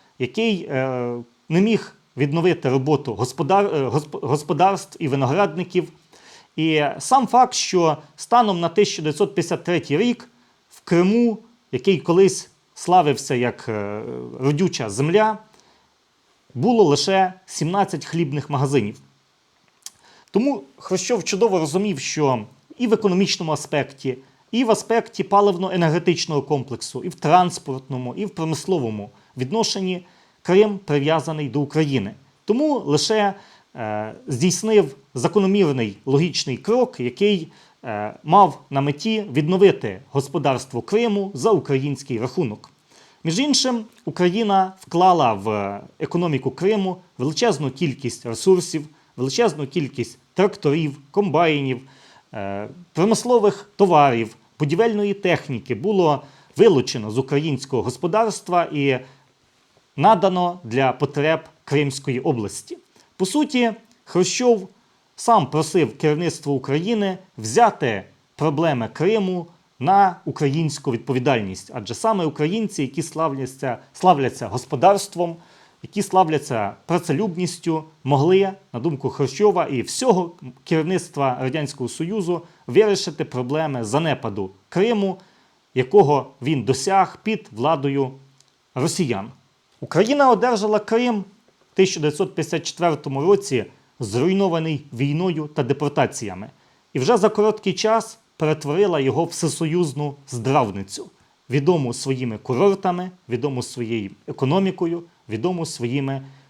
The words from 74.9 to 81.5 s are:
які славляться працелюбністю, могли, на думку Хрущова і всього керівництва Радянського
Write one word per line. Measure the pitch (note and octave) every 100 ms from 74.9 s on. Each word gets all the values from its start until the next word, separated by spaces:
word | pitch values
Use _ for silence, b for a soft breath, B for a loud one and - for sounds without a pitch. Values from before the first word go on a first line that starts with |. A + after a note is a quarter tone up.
| G3+ - E3 F3 E3 b b b b
які | - G3+
славляться | F#3+ F#3+ E3+ D3+ - A#2+ G2+ - -
працелюбністю, | E3 - D#3 G#3+ E3+ F3+ - E3+ D#3+ D#3 _
могли, | C3 C#3 D#3 F#3+ G3 G3 _
на | A#2+
думку | D3 C3+ B2+
Хрущова | - C3 - G#3 F3+ D#3+
і | C3+
всього | - - B3+ F#3 E3+ - C3 -
керівництва | - D#3+ D#3 F#3 F3 C#3+ C3+ B2+
Радянського | C3+